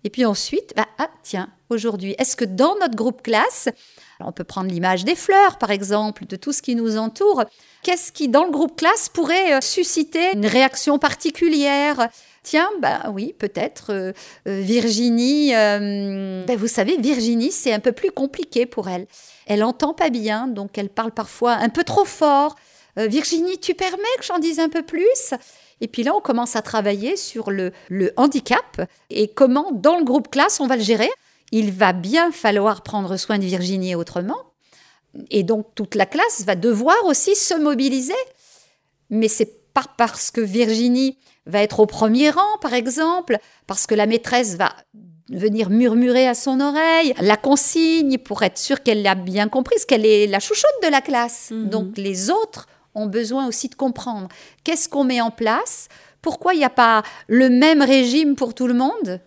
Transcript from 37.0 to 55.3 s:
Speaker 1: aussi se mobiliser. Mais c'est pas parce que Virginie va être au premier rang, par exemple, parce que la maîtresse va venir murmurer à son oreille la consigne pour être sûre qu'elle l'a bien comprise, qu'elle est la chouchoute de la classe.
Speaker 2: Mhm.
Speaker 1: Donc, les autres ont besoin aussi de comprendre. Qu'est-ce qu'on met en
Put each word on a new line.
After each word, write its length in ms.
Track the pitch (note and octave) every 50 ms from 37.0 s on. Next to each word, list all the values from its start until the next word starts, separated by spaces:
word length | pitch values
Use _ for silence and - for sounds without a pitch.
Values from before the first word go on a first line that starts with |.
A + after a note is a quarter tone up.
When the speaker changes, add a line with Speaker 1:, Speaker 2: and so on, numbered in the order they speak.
| G#4
Speaker 1:
aussi 300 | F4+ C#4+ - - F#4+ G4+
se 200 | - - - F4+
mobiliser. 600 | D#4+ D4+ D4 C#4+ A#3 C4+ C#4 C4 C4 B3+ C#4 F#4+ B4+ B4+ B4+ _ _ _ - - - _ _ _ _ _ _ _ _ _ _
Mais 180 | G3 A3 A3+ G#3+
c'est 440 | - - - - _ _ _ _ _
pas 100 | - B3+ - _
parce 340 | - A#3 A3 - - - -
que 100 | - A#3+
Virginie 760 | A3+ G3 F#3 A#3 A#3+ A3 A3 A3 A#3+ B3 A#3+ B3+ C4+ C4 C4 _ _ _ _ _ _
va 160 | D#3 E3+ G#3
être 180 | G#3 G#3 - -
au 60 | G#3+
premier 440 | G#3 - - A3 A3 A3 B3+ D4 D4+
rang, 280 | D4 E4+ G4 G#4 G#4+ G#4
par 140 | F4+ C#4 B3
exemple, 640 | B3 A3+ C4 B3 D4+ D#4+ E4 F4 F#4 F4 - A#3 G#3+ _ _ _ _ _
parce 200 | - F#3+ - -
que 80 | - A3
la 120 | G#3 G#3
maîtresse 500 | G#3+ A3+ A3+ A#3 - B3+ A#3+ B3+ G#3 F3+
va 160 | E3+ F#3+ - - - _ _ _ G#3+ G3 F3+ D#3+ D#3+ _ -
venir 400 | B3+ F3+ G3 G#3+ G#3 A3 G#3+ F3+
murmurer 580 | G3+ A3+ B3 A#3+ A3 A#3+ B3 B3 B3 B3+ C4 B3+
à 60 | A#3+
son 260 | A#3+ - C#4 C4 C4
oreille 540 | C#4 C#4+ C#4 D4+ D#4+ E4 E4 E4 E4 C#4+ - -
la 160 | F3 G3+ G#3+
consigne 840 | G#3 - C4+ C#4+ C4+ - - - D#4+ E4 D#4+ E4 E4 D4+ C#4 C4 B3+
pour 240 | - - G#3 -
être 160 | G#3+ F#3 - -
sûre 240 | - - C4+ C4
qu'elle 200 | - B3 G#3+ G#3+
l'a 120 | G3+ G3 F#3+
bien 340 | F#3+ F3+ F#3 F#3 G#3 G#3 G#3+
comprise, 360 | - C4 B3+ - A#4+ G#4 -
qu'elle 200 | - C#4 A3 G#3+
est 200 | A3 G#3+ G#3 G#3
la 120 | G#3 F#3+ G3
chouchoute 260 | - - G#4+ - - D#5 C#5+ B4 F#4
de 40 | D#4+
la 120 | D4 C4+
classe. 480 | C4+ - C#4 A#3+ A#3+ A#3+ - - - -
Speaker 2:
Mhm. 180 | A3 A3 A3 G3
Speaker 1:
Donc, 280 | F#3 F#3 F#3 F#3 A3
les 340 | G3+ G3 G3 F#3+ F#3 G3 G#3
autres 360 | F4+ A4 A4 G#4+ - - - _ _ _ _ _ _
ont 120 | G#3+ G#3+
besoin 400 | G#3 F#3+ A3+ A#3 G#3+ B3 C4+ C4+ B3
aussi 200 | A3+ - - B3
de 60 | -
comprendre. 540 | - C4+ C4 A#3+ - - B3+ A3+ G#3 F#3 F3 - - - - _ _ _
Qu'est-ce 240 | D4+ E4+ E4+ - -
qu'on 160 | - C#4+ C#4
met 160 | B3+ B3+ A#3+
en 100 | A3+ A#3